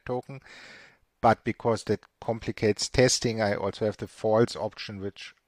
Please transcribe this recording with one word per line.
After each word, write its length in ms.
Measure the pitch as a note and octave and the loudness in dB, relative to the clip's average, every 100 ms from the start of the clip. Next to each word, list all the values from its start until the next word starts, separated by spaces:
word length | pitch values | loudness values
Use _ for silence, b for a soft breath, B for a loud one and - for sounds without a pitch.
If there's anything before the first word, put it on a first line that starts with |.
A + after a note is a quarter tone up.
| - | -4
token. 340 | B2+ - C3+ B B B B B B _ _ | -8 -8 -16 B B B B B B _ _
But 240 | A#2 A2 | 4 4
because 400 | A#2+ - A#2+ G#2+ | 0 -4 -2 -2
that 160 | - G#2 - _ | -2 -4 -4 _
complicates 680 | - A2+ - - G#2+ G#2 - | -6 -4 -6 0 0 0 0
testing, 540 | - B2+ - A#2+ A2 | 4 4 4 -2 0
I 120 | G#2 | 0
also 300 | G2+ G2 - | 0 -4 -2
have 140 | G#2+ - | -4 -4
the 80 | G2+ | -12
false 500 | - A2 A2 A#2+ - | -4 2 4 4 0
option, 440 | G#2 - - G2+ | -8 -8 -12 -10
which 340 | G2 - - - | -10 -10 -18 -20